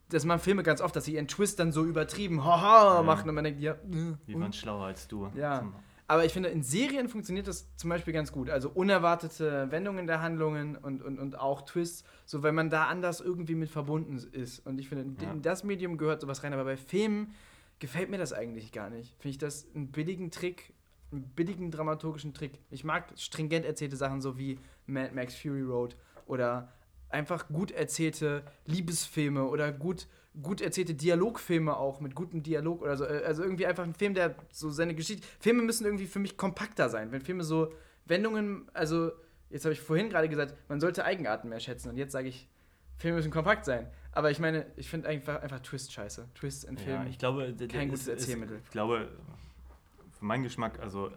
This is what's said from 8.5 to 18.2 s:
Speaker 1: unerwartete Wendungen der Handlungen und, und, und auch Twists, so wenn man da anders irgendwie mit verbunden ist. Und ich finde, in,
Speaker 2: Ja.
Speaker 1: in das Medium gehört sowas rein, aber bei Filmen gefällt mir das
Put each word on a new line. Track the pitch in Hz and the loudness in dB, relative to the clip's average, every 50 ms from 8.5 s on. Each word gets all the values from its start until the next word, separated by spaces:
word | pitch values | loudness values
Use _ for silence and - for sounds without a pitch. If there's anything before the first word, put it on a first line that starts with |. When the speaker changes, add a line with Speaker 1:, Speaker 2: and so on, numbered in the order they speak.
| 156 135 131 147 | 0 0 0 0
Speaker 1:
unerwartete | 139 185 185 202 196 185 165 170 170 170 - 160 - - 160 151 147 139 135 131 | 0 2 4 6 6 6 6 4 4 2 0 -6 -4 -2 -2 0 0 0 0 0
Wendungen | 147 165 190 202 196 185 180 | -2 -2 -2 -2 -4 -4 -2
der | 165 165 160 160 | 0 0 0 0
Handlungen | 165 165 160 156 156 151 151 147 147 147 | 0 0 0 0 0 0 0 -2 -4 -6
und, | - - 139 135 131 - | -8 -6 -6 -6 -6 -6
und, | 139 139 - | -6 -6 -6
und | 139 139 131 - | -6 -6 -4 -2
auch | 131 139 139 139 139 | 0 0 0 -2 -4
Twists, | - - 175 170 170 - - - - - - - | -4 -2 -2 -2 -2 -4 -10 -16 -20 -20 -20 -12
so | - - 147 143 | -8 -4 0 2
wenn | 151 151 | 4 4
man | 165 160 160 | 4 2 2
da | 160 156 156 | 2 2 2
anders | 131 160 180 175 175 165 165 | 2 2 0 0 -2 -2 -2
irgendwie | - 185 175 175 175 156 165 | -2 -4 -2 -2 -2 -2 -2
mit | 165 160 151 | -2 -2 -2
verbunden | - 156 143 143 151 156 160 151 139 123 131 - - | -4 -4 -2 0 0 0 0 -2 -6 -8 -8 -8 -8
ist. | 135 127 120 - - - | -8 -8 -8 -10 -12 -10
Und | 139 135 135 | -8 -6 -6
ich | 135 135 | -6 -6
finde, | 151 139 131 | -6 -6 -6
in, | 139 135 135 | -6 -6 -6
Speaker 2:
Ja. | - - - | -6 -6 -6
Speaker 1:
in | 156 139 | -2 0
das | 165 185 185 - | 0 0 0 -2
Medium | 202 202 180 185 175 170 151 | -4 -4 -2 -2 -4 -4 -2
gehört | 156 151 156 156 147 | 0 0 0 0 -2
sowas | 139 139 139 - | -6 -6 -6 -6
rein, | 143 143 | -4 -4
aber | 135 131 | -2 -2
bei | 135 135 131 | -2 -4 -6
Filmen | 135 - - 190 214 220 208 208 214 214 - - - - - - - - _ _ | -6 -2 0 2 2 2 2 0 -2 -6 -10 -16 -20 -20 -20 -20 -20 -20 _ _
gefällt | - 131 127 165 190 190 | -10 -6 -4 -4 -4 -2
mir | 196 | -2
das | 196 | -4